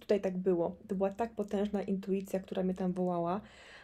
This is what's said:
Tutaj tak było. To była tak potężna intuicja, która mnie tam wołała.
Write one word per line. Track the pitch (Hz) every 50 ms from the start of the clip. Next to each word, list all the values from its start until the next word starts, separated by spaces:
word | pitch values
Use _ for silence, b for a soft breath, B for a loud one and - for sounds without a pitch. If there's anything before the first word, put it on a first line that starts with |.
Tutaj | - - 214 196
tak | 196 190 185 180
było. | 185 190 180 170 165 175 185 - - -
To | 196
była | 185 190 196
tak | 196 - 233 233 -
potężna | - 208 208 214 196 208 208 208 196
intuicja, | - - 196 190 - 190 190 196 196 - - 190
która | 190 - - 196
mnie | 185 185 185
tam | 185 185 180
wołała. | 175 180 180 180 175 170 170 170 185 214 B B B B B B B B